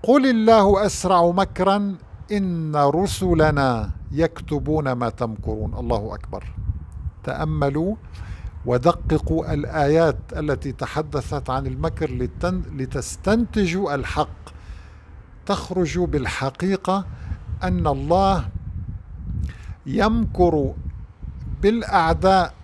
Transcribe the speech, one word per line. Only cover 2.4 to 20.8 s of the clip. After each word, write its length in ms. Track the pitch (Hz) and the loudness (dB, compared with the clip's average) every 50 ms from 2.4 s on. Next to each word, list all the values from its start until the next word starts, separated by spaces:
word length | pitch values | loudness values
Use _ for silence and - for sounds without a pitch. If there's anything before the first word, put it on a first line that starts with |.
| 196 185 175 165 160 156 151 | -2 -2 -2 -2 -4 -2 2
رُسُلَنَا 1120 | 147 143 139 139 165 196 196 - - 190 185 170 160 156 156 147 143 139 131 120 113 107 - - - - - | 4 4 4 4 2 0 0 0 0 2 2 4 6 6 4 4 4 2 2 2 0 -2 -4 -6 -10 -8 -6
يَكْتُبُونَ 800 | - 143 165 160 - - - - 156 143 131 143 156 156 151 135 | -2 0 0 0 0 -6 -6 -4 -4 -2 0 0 0 0 0 -2
مَا 160 | 127 123 120 113 | -2 0 -2 -4
تَمْكُرُونَ". 680 | 110 - 123 113 110 101 95 - 110 107 - - - | -2 -2 -4 -4 -4 -6 -6 -6 -4 -4 -4 -6 -4
الله 400 | - 123 117 120 107 104 110 104 | -6 -2 -2 -2 -2 -2 -4 -8
أكبر. 380 | 104 - - 98 104 - - - - - - - - - - - - - - - - - | -10 -10 -10 -10 -10 -10 -10 -12 -8 -6 -6 -6 -6 -8 -12 -14 -10 -10 -10 -10 -8 -8
تأملوا 720 | - 131 139 156 156 156 147 147 139 139 151 165 190 220 - - - - - - - - - - - - - - | -8 -4 -4 -2 -2 0 0 0 0 0 0 -2 -2 -2 -6 -10 -16 -14 -14 -12 -12 -12 -10 -10 -12 -12 -8 -2
ودققوا 880 | 120 123 127 123 170 170 - - - 156 151 - - 160 160 - - 156 | 0 0 4 4 2 2 2 0 0 0 0 0 0 -2 -2 0 -2 -2
الآيات 600 | 147 147 - - 156 147 139 151 160 165 160 127 - - - | -4 -4 -4 -2 0 2 4 4 4 4 4 2 -2 -6 -10
التي 400 | - - 151 151 139 123 - 143 | -8 -6 -2 -2 -2 -2 -4 -8
تحدثت 800 | 127 - 139 - - 147 156 151 143 147 - - 156 143 127 127 | -6 -6 -8 -6 -4 -6 -6 -4 -4 -6 -4 -4 -6 -6 -4 -4
عن 160 | 127 135 139 | -4 -4 -4
المكر 440 | 131 127 131 156 165 156 - 160 151 | -4 -6 -4 -4 -4 -4 -4 -6 -4
لتن-، 680 | 131 123 127 120 - - - 175 185 180 165 - 151 | -4 -4 -4 -6 -6 -4 -4 -2 -2 -2 -4 -6 -8
لتستنتجوا 1160 | 139 131 127 - 139 123 - - - - 190 208 233 240 - - 220 202 175 165 190 202 160 143 | -8 -8 -6 -6 -8 -8 -8 -12 -4 0 2 2 2 2 0 0 0 0 0 0 -2 -2 -2 -2
الحق، 560 | 139 123 - - 147 151 - - - - - - - - - - - - - - - - - - - - - - - - | -4 -4 -4 -2 -2 -2 -2 -4 -16 -18 -20 -20 -20 -16 -16 -16 -16 -16 -20 -20 -20 -20 -20 -20 -20 -20 -20 -20 -18 -4
تخرج 520 | - 202 - - - 180 185 180 151 - 175 | -4 -4 -4 -4 -6 -2 -2 -2 0 0 -2
بالحقيقة 1080 | 175 156 139 143 127 - - - 135 135 131 - 175 190 196 185 - - 190 196 185 - - - - - - - - - - - | -2 0 0 -2 -2 -2 -4 -4 -4 -4 -4 -2 -2 -2 -2 0 0 0 0 0 -2 -6 -10 -12 -8 -8 -8 -8 -6 -8 -6 -4
أن 240 | - 185 185 180 165 | -2 0 0 2 2
الله 640 | 156 139 135 135 147 170 185 196 196 196 170 - - - - - - - - - - - - - - - - - - - - - - - - - - - - - | 0 0 0 2 2 4 4 6 4 4 2 0 -4 -8 -8 -10 -8 -8 -8 -8 -8 -10 -12 -12 -14 -14 -12 -10 -6 -4 -4 -4 -6 -6 -10 -14 -14 -14 -12 -8
يمكر 880 | - 131 226 214 220 220 233 220 - - 175 180 175 160 151 139 131 - - | -4 0 2 2 2 2 2 0 -2 2 4 4 4 4 2 0 -2 -4 -6